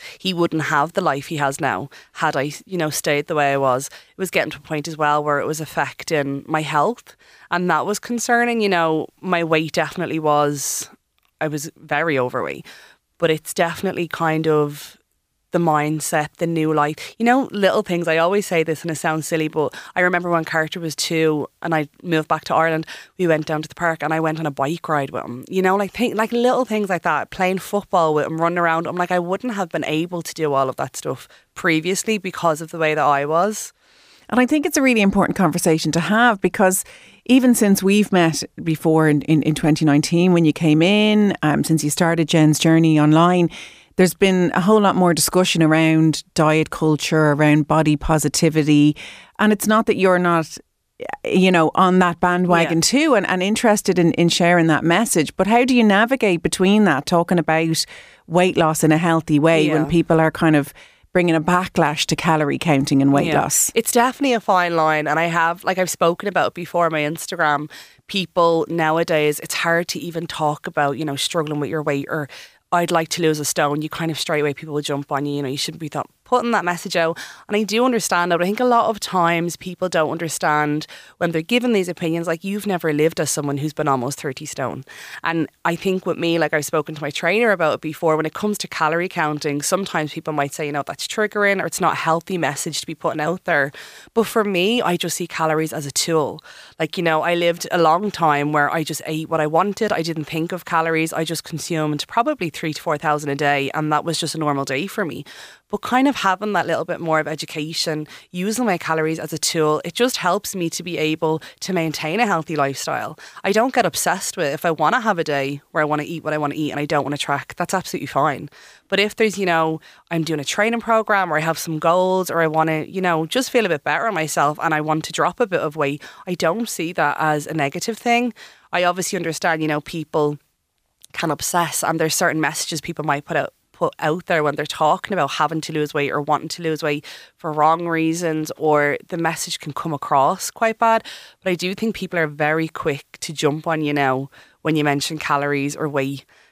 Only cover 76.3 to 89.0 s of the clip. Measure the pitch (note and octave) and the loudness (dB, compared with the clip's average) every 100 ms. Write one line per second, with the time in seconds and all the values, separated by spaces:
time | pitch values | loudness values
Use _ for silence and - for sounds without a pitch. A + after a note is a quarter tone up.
76.3 | B3 A#3+ A3 F3 F3 F#3 F3+ E3 E3+ - | 0 0 -2 -2 -6 -4 0 0 -2 -12
77.3 | - - G#3 G3+ A3 B3+ A#3 - F3 F3 | -18 -4 -2 0 0 2 0 0 0 2
78.3 | E3+ F3+ G#3+ B3 A#3 - G#3 - F#3 E3+ | 0 0 0 2 4 2 -2 -4 0 2
79.3 | E3+ E3+ - F#3 F3 F#3 F3 D#3 E3 E3 | 0 -2 -6 -12 -6 -2 0 0 -2 -6
80.3 | - E3 D3+ D3 D3+ - - - _ E3+ | -2 0 2 0 -2 -6 -16 -20 _ -2
81.3 | D#3+ D#3+ A#3+ B3 G#3 F3+ E3 E3+ E3+ E3+ | -2 0 0 2 0 0 -4 -4 -2 -2
82.3 | E3 G3 G#3 G3+ F3 E3 D3 D#3+ E3 D3 | -4 -4 -4 -2 -2 0 0 0 -2 -4
83.3 | D#3 C#3+ C#3 D3+ - D3 C3 B2+ - D3 | -2 -4 -4 -4 -2 0 0 -2 -6 -8
84.3 | C3 D3+ - B2 C3 - - - - - | -8 -10 -6 -6 -8 -14 -20 -18 -6 -4
85.3 | E3 D3 _ E3+ E3+ G3 F#3 F#3 - E3+ | -2 -4 _ -4 -2 -2 -2 -4 -2 0
86.3 | E3 D3+ D3+ C#3+ D#3+ D3 D3 C#3+ - E3+ | 0 0 -2 -2 -2 -4 -8 -8 -4 -2
87.3 | G#3+ A#3 F3+ D#3 A2+ D#3 - E3 D#3 D#3 | 2 2 2 0 0 -4 -2 0 0 -2
88.3 | - G#3 G3+ - - D#3 E3+ | -2 -4 -4 -8 -2 0 0